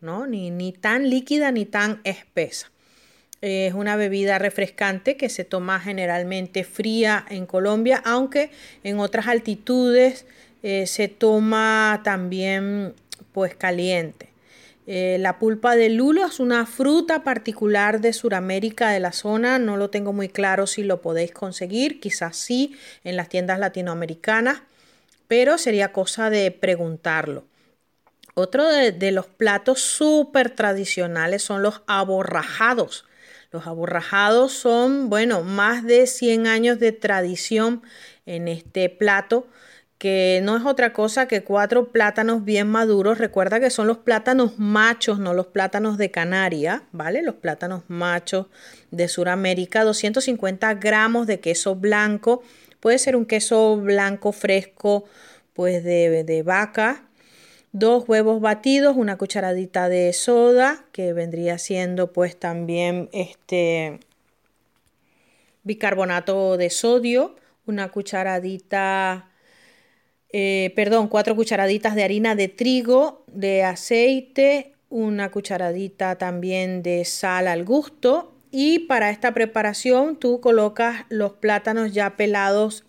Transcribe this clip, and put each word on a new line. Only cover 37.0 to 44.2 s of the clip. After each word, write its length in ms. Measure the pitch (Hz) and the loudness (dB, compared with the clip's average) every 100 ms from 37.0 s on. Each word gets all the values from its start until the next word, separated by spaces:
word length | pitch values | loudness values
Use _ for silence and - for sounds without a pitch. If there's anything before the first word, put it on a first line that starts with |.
| 208 190 180 175 - 220 226 240 - - - _ - | -2 0 -2 -4 -2 0 0 -2 -8 -20 -20 _ -12
en 220 | 170 170 | -8 -6
este 400 | 165 - 185 180 | -8 -6 -2 -2
plato, 580 | - 208 202 196 233 247 _ - - _ - | 2 2 2 2 -2 -2 _ -20 -20 _ -8
que 420 | 196 190 185 185 | -2 2 2 2
no 140 | 196 233 | 0 0
es 80 | |
otra 300 | 269 269 233 | 0 0 0
cosa 340 | 220 214 254 262 | 0 -2 0 0
que 160 | 208 | -2
cuatro 480 | - 202 208 247 240 | 0 0 2 2 2
plátanos 500 | 226 208 214 226 233 | 2 2 2 0 -2
bien 240 | 208 202 208 | 0 0 0
maduros. 500 | 220 220 202 202 226 | 0 2 2 2 0
Recuerda 420 | 220 196 190 220 | -2 0 0 2
que 80 | 254 | 0
son 180 | 247 214 | 0 0
los 120 | 233 | 0
plátanos 600 | - 220 | 0 0